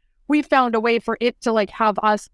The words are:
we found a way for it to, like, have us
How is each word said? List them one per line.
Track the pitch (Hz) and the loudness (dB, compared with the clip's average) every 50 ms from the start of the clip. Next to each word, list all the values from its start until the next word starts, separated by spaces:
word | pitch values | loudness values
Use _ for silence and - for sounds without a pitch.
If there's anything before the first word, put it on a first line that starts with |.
| _ _ _ _ _ | _ _ _ _ _
we | - 294 302 277 | 0 0 0 0
found | - 294 269 254 240 226 | 2 2 2 2 2 0
a | 220 | 0
way | 220 233 233 226 | 0 0 0 0
for | - 226 226 - | -2 -4 -4 -2
it | 233 247 - _ | -2 -4 -4 _
to, | - 240 | -4 -2
like, | 226 220 202 - | 0 0 -2 -2
have | - - 226 220 196 - 214 | -2 -2 -2 -2 0 0 0
us | 214 214 208 - - | 0 0 -2 -4 -12